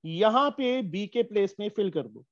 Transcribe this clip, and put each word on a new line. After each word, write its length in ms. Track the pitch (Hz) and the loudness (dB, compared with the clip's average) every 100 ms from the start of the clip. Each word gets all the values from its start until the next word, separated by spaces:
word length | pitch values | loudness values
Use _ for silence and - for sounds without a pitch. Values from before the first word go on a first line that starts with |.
| 160 | -8
यहां 460 | 165 214 240 285 | 2 4 4 2
पे 300 | 285 254 254 | 0 0 0
B 260 | 196 180 202 | -2 -6 -4
के 160 | 240 | -2
प्लेस 320 | 233 208 196 - | 0 0 0 -2
में 100 | 208 | -6
फिल 220 | 208 202 | -2 -2
कर 160 | 160 117 | -2 -6
दो। 180 | 113 _ | -14 _